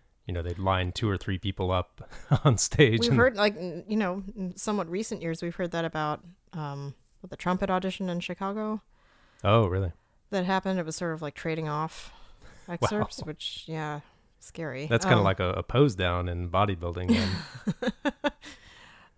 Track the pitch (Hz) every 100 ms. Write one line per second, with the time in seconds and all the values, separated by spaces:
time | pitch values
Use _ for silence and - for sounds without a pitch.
0 | _ _ - 87 85 85 95 95 90 -
1 | 110 95 - 95 98 - 92 92 - -
2 | - - - 143 - 110 - - 139 113
3 | 117 - 254 214 208 202 180 170 190 214
4 | 196 185 190 208 185 175 - 214 170 180
5 | 220 214 165 160 170 - 180 170 165 156
6 | 151 147 175 175 _ 170 151 139 139 -
7 | _ _ 185 - 180 185 196 185 185 185
8 | 185 175 - 175 196 208 214 214 - _
9 | _ _ _ _ 101 113 101 92 95 -
10 | _ _ _ 202 180 190 190 185 156 160
11 | 175 160 151 - 165 160 156 151 160 -
12 | - - - - - - - 175 - 208
13 | 214 - - 151 - - - 160 151 147
14 | - _ _ _ - - 160 131 151 117
15 | - 117 98 92 90 95 - 120 143 95
16 | 90 87 90 87 87 92 104 90 87 87
17 | 90 226 98 95 - - - - 254 -
18 | 294 - 285 - - - - - - -
19 | -